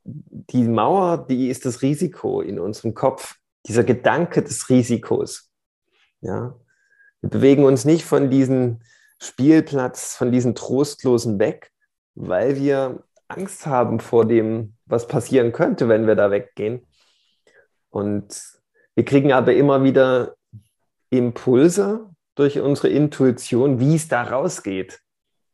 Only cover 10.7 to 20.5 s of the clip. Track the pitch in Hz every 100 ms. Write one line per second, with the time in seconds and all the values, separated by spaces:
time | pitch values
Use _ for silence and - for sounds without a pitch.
10.7 | 127 147 - 131 120 120 101 107 - -
11.7 | _ _ _ _ - 90 92 123 139 143
12.7 | 139 131 123 _ _ - 170 190 - 160
13.7 | 127 113 113 - 120 110 117 110 113 110
14.7 | _ - 120 - 139 - 131 117 - 180
15.7 | - 123 110 110 107 104 101 - - 104
16.7 | 123 _ _ _ _ _ _ _ _ _
17.7 | _ _ 107 101 104 - - - _ _
18.7 | _ _ - 113 170 143 220 185 110 143
19.7 | 135 135 131 131 127 110 - _